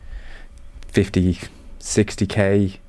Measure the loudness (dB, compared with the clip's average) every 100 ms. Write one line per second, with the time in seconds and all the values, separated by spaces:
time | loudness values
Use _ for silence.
0 | -12 -12 -12 -14 -16 -16 -18 -16 -2 0
1 | 2 4 2 2 -6 -16 -18 -12 -2 2
2 | 2 0 0 2 4 4 2 -2